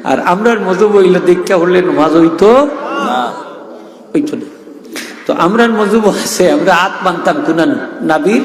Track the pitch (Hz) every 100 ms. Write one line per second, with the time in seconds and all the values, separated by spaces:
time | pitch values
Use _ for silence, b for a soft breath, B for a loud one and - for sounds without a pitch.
0 | - 135 - 185 226 226 190 180 214 208
1 | 190 180 175 180 - 190 170 180 180 143
2 | 156 160 165 165 202 247 285 - - -
3 | 277 175 120 - - - - - - -
4 | - - - - - - - - - B
5 | B B - - 175 220 233 214 208 220
6 | 214 - - - 180 147 170 175 185 -
7 | 190 170 - 151 151 160 156 131 - -
8 | 160 156 160 226